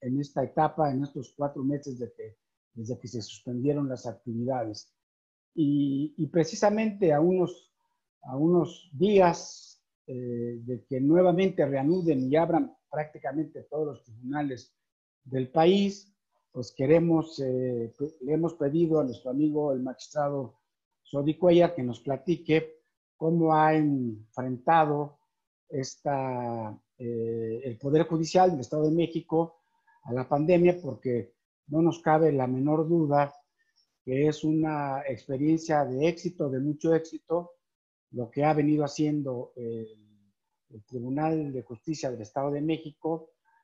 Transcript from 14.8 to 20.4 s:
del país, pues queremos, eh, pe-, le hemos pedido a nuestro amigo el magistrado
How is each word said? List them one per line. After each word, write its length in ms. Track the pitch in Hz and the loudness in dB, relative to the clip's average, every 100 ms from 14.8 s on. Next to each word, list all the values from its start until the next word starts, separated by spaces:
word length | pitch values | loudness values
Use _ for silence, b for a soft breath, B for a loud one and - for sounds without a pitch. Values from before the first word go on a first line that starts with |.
| _ _ _ _ | _ _ _ _
del 240 | - 131 127 | -6 -4 0
país, 680 | 160 165 196 196 196 - _ _ _ _ | 4 6 6 2 -2 -18 _ _ _ _
pues 220 | 127 117 | -12 -10
queremos, 640 | - 135 165 170 160 156 - | -2 4 6 6 2 0 -6
eh, 540 | 135 127 127 120 113 - | -4 -2 -2 -4 -6 -6
pe-, 200 | 147 - | -10 -8
le 140 | 127 | -2
hemos 200 | 160 165 165 | 0 0 -2
pedido 440 | 143 160 165 160 | 0 2 2 2
a 60 | 131 | 0
nuestro 260 | 117 127 | -4 -6
amigo 400 | 135 151 147 147 | 0 0 0 0
el 80 | 131 | -2
magistrado 800 | 127 123 - 151 143 143 | -4 -10 -8 -4 -2 -4